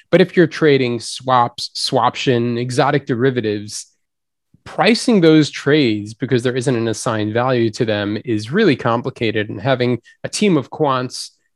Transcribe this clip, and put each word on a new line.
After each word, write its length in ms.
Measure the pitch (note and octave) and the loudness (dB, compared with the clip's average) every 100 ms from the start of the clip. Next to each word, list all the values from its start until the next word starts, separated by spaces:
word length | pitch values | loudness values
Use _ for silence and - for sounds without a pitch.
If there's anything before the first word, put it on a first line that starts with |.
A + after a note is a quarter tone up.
| _ | _
But 100 | E3+ | 4
if 160 | F3+ - | 4 4
you're 100 | E3 | 2
trading 520 | - D#3 C#3 B2 A#2+ | 2 2 4 2 -4
swaps, 720 | - - B2+ B2+ A#2+ - - | -8 -8 0 2 2 -2 -12
swaption, 920 | - - C3 A#2+ - - A#2+ A#2+ A#2+ | -8 -2 0 0 0 0 0 0 -2
exotic 480 | B2 B2 C#3 C#3+ C#3+ | -2 0 0 0 -2
derivatives, 800 | A#2 C3+ B2 A2 G#2 G#2 - - _ _ _ _ _ _ _ | 0 0 0 -2 -4 -8 -14 -16 _ _ _ _ _ _ _
pricing 580 | - - F3+ A3+ - G#3+ | -10 0 2 2 2 4
those 280 | E3 D#3 D3 | 6 6 2
trades 640 | - C#3+ D3+ B2+ G#2 G#2 | -2 0 2 2 -2 -6
because 300 | A2+ B2 B2+ | -10 -2 0
there 140 | B2+ B2+ | 0 -2
isn't 180 | A#2+ A#2+ | -2 0
an 140 | A2+ | -2
assigned 440 | A2 B2+ A2 G#2 | -4 -4 -2 -2
value 360 | A2+ B2+ B2+ A#2 | 0 0 0 0
to 160 | G#2 A2+ | -2 -2
them 320 | G#2 G2+ G#2+ - | -2 -2 -4 -4
is 260 | G#2+ A2 | -6 -2
really 240 | F3+ G#3 B2 | 0 2 2
complicated. 720 | A#2+ A#2 C3 - A2+ G#2 G#2+ | 0 -2 -4 -4 -2 -2 -6
And 120 | A2 | -4
having 400 | C#3 B2+ B2 B2 - _ - | 0 2 2 -2 -6 _ -10
a 40 | |
team 280 | - G#3 D#3 | -2 2 2
of 120 | A#2+ | 0
quants 600 | - D3 C3 B2+ - - _ _ | -2 -2 -2 -4 -10 -14 _ _